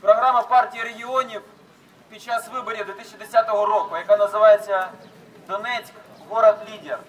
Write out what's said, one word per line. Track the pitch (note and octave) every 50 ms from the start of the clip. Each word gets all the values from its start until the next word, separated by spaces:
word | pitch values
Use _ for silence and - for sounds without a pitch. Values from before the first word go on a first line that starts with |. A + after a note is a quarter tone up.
програма | - G3 - - B3 C4 B3+ A#3+
партії | A3+ - A#3+ B3 B3 B3 B3 A3+ A#3
регіонів | A#3 A3+ A3 A#3+ A#3+ C4 C4 B3+ A#3 A3 G#3 - - - _ - _ _ _ _ _ _ _ _ _
під | G#3+ G#3
час | - A#3+ A#3 A3+ - -
виборів | A#3+ B3+ B3 - A3+ A3 G#3
дві | F#3+ G3
тисячі | - - - - G3+
десятого | G#3+ G#3+ - A3+ A3+ A3+ G#3+ G#3 G#3
року, | G#3 A3 G#3 - - - E3+
яка | F3 - G#3 G#3
називається | G3+ G3+ G#3 G#3+ G#3+ G#3+ G#3 G#3 - G3+ G3 F#3 F#3 - - - - - - - - - - - - -
«Донецьк, | C#4+ G#3 - A#3+ B3 A#3 A3 - - - - - - - - -
город-лідер». | G3+ A3+ A3+ G#3+ G#3 G#3+ A3 G#3+ G#3+ G#3 - G3+ - - -